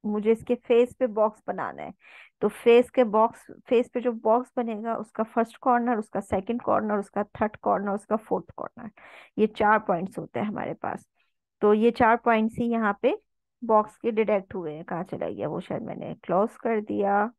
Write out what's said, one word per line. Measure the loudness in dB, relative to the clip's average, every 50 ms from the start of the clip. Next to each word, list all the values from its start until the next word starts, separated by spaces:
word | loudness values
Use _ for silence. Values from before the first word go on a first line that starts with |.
| -4
मुझे | -4 -4 0 2 2
इसके | 2 2 0 -4 -4
फेस | -4 _ 2 4 4 4 4 0
पे | _ -4
बॉक्स | -2 2 0 0 0 0 _ _
बनाना | -10 -8 -6 -6 -8 -8 -10
है, | -14 -14 -14 _ _ -20 -20 -20 -20 _ _ _
तो | -4 -4
फेस | -4 2 4 6 6 6 6 4
के | 2 0 0
बॉक्स, | 2 4 2 2 2 0 -8 -20 -20 -20 -20 _
फेस | 0 2 2 2 0
पे | _ -4
जो | -4 -4
बॉक्स | -6 -2 0 2 2 2 0 _ _
बनेगा | -6 -6 -4 -6 -8 -6 -6 -6
उसका | -6 -8 -10 _ -6
फर्स्ट | -6 -2 0 -2 -2 -2 -4
कॉर्नर, | -4 0 2 2 2 2 0 -2 -2
उसका | -4 _ -8 -8
सेकंड | -6 -2 -4 -4 -2 -4 -6 -4
कॉर्नर, | 0 0 0 0 0 0 -2 -4
उसका | -4 -4 _ -6
थर्ड | -6 _ _ -4 -4 -4 -4
कॉर्नर, | -4 -2 0 0 0 0 -4
उसका | -4 -6 -4 _ -4
फोर्थ | -4 -2 -4 -6 -6 -6 -10 -14
कॉर्नर, | -12 -12 -12 _ -14 -18 -18 _ -20 -20 -20 -20 -20 -20 _ _ -2
ये | -2
चार | 0 0 0 2 4 4 2
पॉइंट्स | 2 0 -2 -2 -2 -8 -10 -12
होते | -14 -8 -6 -6
हैं | -6
हमारे | -4 -6 -6 -8 -8 -8
पास। | _ -8 -8 -8 -10 _ _ _ _ _ _ _ _ _ _ _ _
तो | 2 4 4
ये | 6 4 2
चार | 4 4 4 4 4
पॉइंट्स | 4 _ 2 2 2 0 -2 -2 -4
ही | -4
यहाँ | -2 -2 0 0 -2 -2 _
पे | 0 0 0 -2 _ _ _ _ _ _ _ _ -2
बॉक्स | 2 2 2 2 0 _
के | _ -6 -2
डिटेक्ट | 0 0 0 2 0 -2 -2 _ -10
हुए | -10 -8 -8
हैं। | -10 -12 -10
कहाँ | -8 -6 -8 -6
चला | -8 -8 -6 -6 -8
गया | -6 -6 -6 -6
वो, | -6 -8
शायद | -8 -6 -8 -8
मैंने | -8 -10 -10 -10 -10 -12 -12
क्लोज | _ -6 -2 0 0 0 0 -4
कर | -6 -4 -2 -2 -2
दिया। | -4 -4 -4 -2 0 2 2 2 0 -2 _